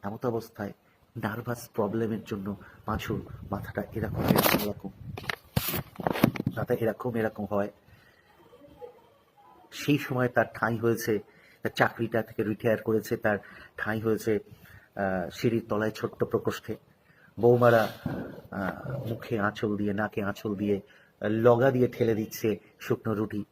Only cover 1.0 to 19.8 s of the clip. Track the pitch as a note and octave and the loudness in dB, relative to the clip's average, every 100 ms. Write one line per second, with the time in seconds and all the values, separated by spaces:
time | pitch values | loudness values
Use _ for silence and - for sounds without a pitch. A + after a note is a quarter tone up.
1 | _ - A2 A2 A#2+ A#2+ - - G#2 A2 | _ -6 -4 -4 -4 -6 -6 -2 0 0
2 | A2+ G#2+ - G#2+ G2 G2 - - - A2 | -2 -4 -4 -6 -6 -8 -10 -14 -4 -2
3 | - - - - - G2+ - - G2+ - | -2 -4 -6 -14 -8 -8 -6 -6 -6 -4
4 | G#2+ - - - - - G#3 - G3 - | -4 -2 2 4 4 4 0 -4 -10 -14
5 | - - - - - - - - - - | -14 -12 -8 -10 -4 -4 -2 -4 -6 -4
6 | - - - - - - G#2+ B2 A2+ G#2 | -2 4 2 2 -4 -2 -2 0 0 0
7 | B2+ A2+ A2 G#2+ G2+ G#2 G#2 - _ - | -4 0 -2 -2 -4 -2 -2 -4 _ -20
8 | - _ _ _ - - - - A#4+ - | -20 _ _ _ -20 -20 -20 -18 -20 -20
9 | - _ _ _ - - - - - D3 | -20 _ _ _ -20 -20 -18 -10 0 0
10 | - B2+ B2 B2 A2+ - A2 A#2 A#2 A2+ | 0 -2 0 2 0 0 -2 0 2 0
11 | - G#2+ - - - - A2 - A#2 - | 0 -2 -2 -20 -20 -8 -8 2 0 2
12 | A2+ A2+ A2 - G#2 G#2+ A#2+ G#2+ - A2 | -2 -2 -4 -4 -2 0 2 0 2 0
13 | G2+ A#2 A2 G#2 - - - - - A2 | 0 -2 0 0 -2 -20 -20 -10 -4 -2
14 | G#2+ G#2+ - G#2+ - - - - - - | 0 0 2 0 -2 -20 -20 -20 -16 -4
15 | G2 F#2+ F2 - B2 A2+ G#2+ G#2 A2 G#2+ | 0 0 -4 -2 0 0 0 0 0 -2
16 | G#2+ - A2+ G#2+ - G#2+ - G#2+ _ _ | -8 -4 -2 0 -2 -4 -8 -12 _ _
17 | _ - - - A2 B2 A#2+ A#2 G#2 - | _ -20 -20 2 6 8 8 8 4 -2
18 | - - - - - - F#2+ - - C3 | -8 -6 -8 -12 -12 -6 -4 -6 -8 -8
19 | A2+ A#2 - A#2 G2+ G#2 A2 G#2 | -6 -8 -4 0 0 0 -2 0